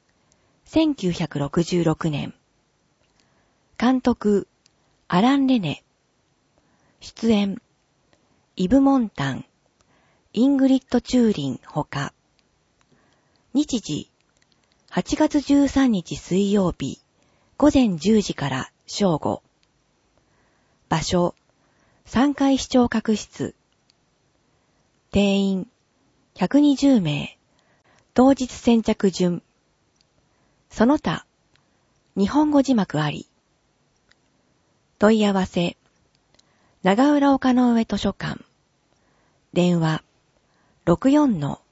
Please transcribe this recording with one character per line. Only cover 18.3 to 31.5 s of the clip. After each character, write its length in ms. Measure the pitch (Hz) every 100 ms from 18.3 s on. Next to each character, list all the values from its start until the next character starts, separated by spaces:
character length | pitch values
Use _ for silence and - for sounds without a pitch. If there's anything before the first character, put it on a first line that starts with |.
か 160 | - 143
ら 200 | 131 - _ -
正 300 | - 196 156
午。 260 | - - _ _ _ _ _ _ _ _ _ _ _ _ _ _ -
場 100 | 160
所、 340 | 151 180 175 - _ _ _ _ _ _
三 300 | - 214 285
階 240 | 277 277 269
視 100 | -
聴 220 | 262 240
覚 260 | 226 - 214
室。 380 | - - 123 - _ _ _ _ _ _ _ _ _ _ _ _ _ _ _
定 280 | 202 202 196
員、 320 | 196 190 - _ _ _ _ _ _
百 260 | - 180 277
二 160 | 294 269
十 240 | 277 254
名。 380 | 160 143 - - _ _ _ _ _ _ _
当 220 | - 262
日 140 | 269 254
先 340 | - - 233
着 280 | 220 220 202
順。 320 | - 180 175 - _ _ _ _ _ _ _ _ _ _ _ _
そ 160 | -
の 140 | 226 302
他、 260 | - 156 - _ _